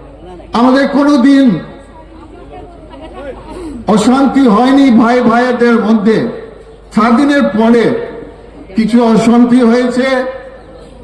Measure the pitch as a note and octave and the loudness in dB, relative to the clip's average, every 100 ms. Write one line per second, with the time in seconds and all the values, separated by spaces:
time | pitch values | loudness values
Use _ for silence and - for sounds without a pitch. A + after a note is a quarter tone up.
0 | - - - - - G#3+ B3+ C4+ C4+ C#4 | -20 -20 -20 -20 -6 0 2 2 0 0
1 | C#4+ D4 C4+ C#4 C4 D#3 - - - - | 2 2 4 4 2 0 -6 -20 -20 -20
2 | - - - F4 C#4+ F#4 - - - C#4 | -20 -20 -20 -20 -20 -20 -20 -20 -20 -20
3 | D#4 F#4 C#4 - A#3 E4 E4 B3 A3 G3+ | -18 -16 -16 -16 -16 -14 -14 -10 -4 -2
4 | A3 C4 C#4 C4+ B3+ G3+ B3+ C#4 C4+ A3+ | 0 0 2 2 2 2 2 2 4 4
5 | A#3 B3 A3 A#3 B3+ A#3 A#3+ A3+ G3+ A3 | 2 2 0 0 0 0 0 2 0 0
6 | G3+ F#3+ A#2 - - - - - - G#3+ | 0 0 -2 -8 -16 -20 -20 -20 -8 -2
7 | A#3 A#3 C#4+ C#4+ A3+ G#3+ A3+ A#3+ - - | 0 2 2 0 0 0 2 2 0 -4
8 | - - - - - - - A3 A3 A#3+ | -8 -14 -18 -20 -20 -20 -8 -4 0 2
9 | A#3 G#3 A#3+ A#3 A#3+ B3+ A3+ B3 B3 B3 | 2 2 2 2 4 4 2 2 0 -2
10 | C4+ C4 C4 - - - - - - - | -2 -2 -6 -10 -18 -20 -20 -20 -20 -14